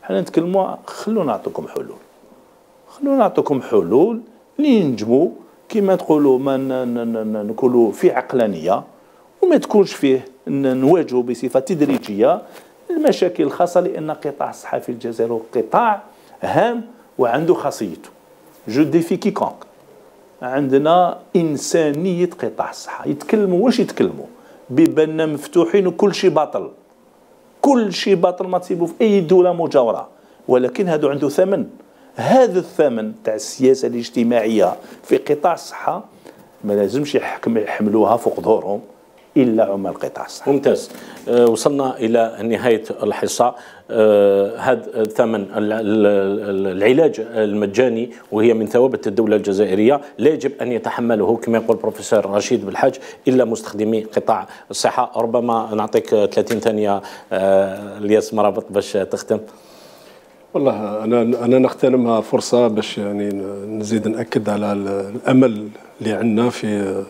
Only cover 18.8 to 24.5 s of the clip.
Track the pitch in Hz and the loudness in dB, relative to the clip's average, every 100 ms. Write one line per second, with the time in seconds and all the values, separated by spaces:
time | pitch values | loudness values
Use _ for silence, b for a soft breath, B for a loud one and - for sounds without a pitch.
18.8 | 151 160 165 180 208 - 95 - - _ | 2 2 2 -2 -2 -2 -4 -6 -20 _
19.8 | _ - - _ _ _ 123 131 143 135 | _ -20 -20 _ _ _ -6 -4 0 2
20.8 | 151 175 175 - - 190 165 143 - 170 | 4 4 2 -2 -2 0 0 -4 -2 0
21.8 | 156 143 185 175 175 - 113 - - - | 0 0 -4 -2 -2 -2 -8 -6 -8 -8
22.8 | - - - 143 - 220 202 175 233 247 | -14 -12 -6 -8 -2 0 2 2 2 2
23.8 | 202 - 110 - - B B | -2 0 -2 -2 -16 B B